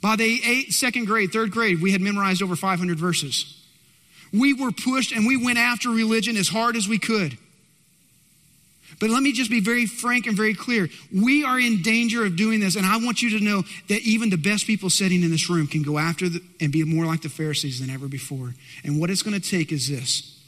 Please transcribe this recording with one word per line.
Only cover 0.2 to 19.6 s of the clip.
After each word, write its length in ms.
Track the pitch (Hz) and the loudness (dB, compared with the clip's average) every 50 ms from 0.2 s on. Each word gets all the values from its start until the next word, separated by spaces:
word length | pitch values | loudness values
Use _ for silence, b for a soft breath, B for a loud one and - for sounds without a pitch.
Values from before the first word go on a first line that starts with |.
| 226 220 226 262 - | 2 0 0 0 0
eighth, 300 | 233 240 262 269 - - | 0 0 0 0 -2 -2
second 320 | - 269 247 - 247 233 | 0 0 0 0 -2 -2
grade, 260 | 196 214 226 202 175 | 0 0 0 0 0
third 200 | - 220 226 214 | 0 0 -2 0
grade, 280 | 185 220 233 214 185 160 | 0 0 2 2 2 2
we 120 | 165 196 | 2 2
had 100 | 190 190 | 2 2
memorized 400 | 185 202 202 202 196 190 185 175 | 0 0 0 0 0 0 0 0
over 140 | 202 185 175 | 0 -2 -4
five 240 | - - 190 185 170 | -2 -2 -2 -2 0
hundred 180 | 180 180 170 156 | -2 -2 -2 -2
verses. 560 | 165 180 165 - - 139 120 - - - - - - _ _ _ _ _ B B B B B B B B | -2 -2 -2 -2 -4 -4 -4 -6 -6 -6 -12 -20 -20 _ _ _ _ _ B B B B B B B B
We 220 | - 208 254 277 277 | 0 2 4 4 2
were 180 | 254 269 254 | 2 0 -2
pushed 400 | 185 - - 254 262 269 247 - | -2 -2 -2 0 0 0 0 -2
and 160 | 269 226 214 233 | 0 0 2 2
we 100 | 269 262 | 2 2
went 220 | 240 247 240 240 | 2 0 2 2
after 320 | 233 240 240 220 - 240 | 2 2 0 -2 -2 0
religion 460 | 226 220 226 220 220 226 190 233 233 208 | 0 2 2 2 2 2 2 0 0 0
as 100 | 185 - | 0 0
hard 280 | 160 220 226 240 233 | 0 0 0 0 0
as 120 | 233 202 190 | 0 0 0
we 100 | 226 202 | 0 0
could. 400 | - - 226 214 185 147 123 - - _ _ _ _ _ _ _ _ _ _ _ _ _ _ _ _ _ _ _ _ _ _ _ _ _ _ _ B B B B | 0 0 0 0 0 -2 -4 -8 -18 _ _ _ _ _ _ _ _ _ _ _ _ _ _ _ _ _ _ _ _ _ _ _ _ _ _ _ B B B B
But 120 | 208 220 | 0 2
let 100 | 226 254 | 2 4
me 100 | 269 285 | 4 2
just 200 | 254 226 262 214 | 2 0 0 2
be 80 | 233 233 | 2 2
very 260 | 190 220 233 240 240 | 2 2 2 2 0
frank 400 | 202 - - - 240 240 247 - | -2 -4 -4 -2 0 0 0 0
and 100 | 240 214 | 0 0
very 200 | 190 220 214 214 | 2 2 0 0
clear. 340 | - - - 240 220 185 147 B B B B | -2 -2 -2 0 0 0 -2 B B B B
We 320 | - 190 214 247 277 294 302 | 0 2 4 4 4 4 4
are 160 | 262 254 254 | 2 0 2
in 240 | 247 240 226 196 165 | 2 2 2 2 2
danger 420 | 226 220 233 233 233 214 233 220 | 2 2 2 2 2 0 0 0
of 100 | 202 170 | 0 2
doing 260 | 165 214 220 226 220 | 0 2 2 2 2
this, 140 | 208 190 165 | 2 2 0
and 80 | 214 190 | 2 2
I 140 | 185 208 226 | 2 2 2
want 240 | 226 240 226 - | 0 -2 -2 0
you 80 | 240 233 214 214 | 0 0 0 2
to 20 | |
know 240 | 208 208 208 196 180 B B B B - | 2 2 2 0 -2 B B B B -2
that 120 | 202 196 | -2 0
even 300 | - 220 214 220 233 220 | 2 0 0 2 2 0
the 60 | 190 175 | 0 0
best 280 | 147 196 214 208 - | 0 0 0 0 0
people 240 | - 220 196 - 185 | -2 -2 0 0 0
sitting 320 | - - 196 190 180 180 | 0 2 2 2 2 2
in 80 | 180 165 | 2 2
this 200 | 165 156 - - | 2 0 0 0
room 180 | 175 170 151 143 | 0 0 0 0
can 160 | - 156 147 | -2 -2 -2
go 160 | 143 147 151 | -2 -2 -2
after 300 | 156 165 165 - 185 180 | 0 -2 -2 -2 -2 -2
the, 120 | 165 175 - - - _ | -4 -4 -10 -12 -8 _
and 120 | 165 143 | -2 0
be 120 | 139 160 156 | 0 0 0
more 220 | 156 165 160 165 | 2 0 0 0
like 160 | 160 160 160 | 0 -2 -2
the 80 | - 151 | -4 -8
Pharisees 500 | - - 156 151 147 143 - 143 127 123 | -8 -6 -6 -4 -4 -4 -4 -4 -6 -6
than 120 | 135 127 | -6 -8
ever 160 | 131 131 139 139 | -8 -8 -8 -8
before. 480 | 139 135 - - 143 131 127 123 120 B B B B B B | -8 -10 -10 -8 -8 -8 -8 -8 -10 B B B B B B
And 160 | 147 147 151 | -2 0 0
what 120 | 160 175 | 0 0
it's 100 | 196 185 | 0 -2
gonna 180 | - 214 208 196 | -2 -2 -2 -4
take 320 | - - 202 180 | -4 -2 -2 -2